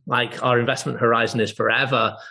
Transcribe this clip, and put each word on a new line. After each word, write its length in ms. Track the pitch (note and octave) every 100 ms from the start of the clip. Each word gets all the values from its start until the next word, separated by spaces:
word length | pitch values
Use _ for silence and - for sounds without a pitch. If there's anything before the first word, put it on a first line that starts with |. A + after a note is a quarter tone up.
| -
like 360 | A#2+ A#2+ -
our 180 | B2+ A#2+
investment 400 | A#2+ C3 C#3+ B2
horizon 400 | A#2 A#2 A2+ A#2
is 100 | G#2
forever 640 | - A2+ A#2 C3 B2 A2 - -